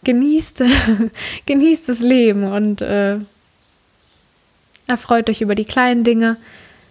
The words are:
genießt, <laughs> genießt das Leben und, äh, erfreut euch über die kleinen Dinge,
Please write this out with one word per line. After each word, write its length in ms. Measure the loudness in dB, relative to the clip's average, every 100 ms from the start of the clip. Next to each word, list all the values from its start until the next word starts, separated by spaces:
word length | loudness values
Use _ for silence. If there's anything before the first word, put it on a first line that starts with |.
genießt, 580 | -2 0 2 0 -2 0 2 2 2 0
<laughs> 420 | -2 -6 -14 -10 -2
genießt 420 | 2 2 2 -2
das 120 | 0
Leben 440 | 2 4 4 2
und, 380 | -2 -2 -2 -2
äh, 360 | -4 -2 -2 -4 -10 _ _ _ _ _ _ _ _ _ _ _ _ _ _ -14 -6
erfreut 440 | -6 0 0 0
euch 100 | -2
über 140 | -2
die 100 | -2
kleinen 400 | -2 0 0 2
Dinge, 320 | 2 2 0 -2 -10 -20 -20 _ _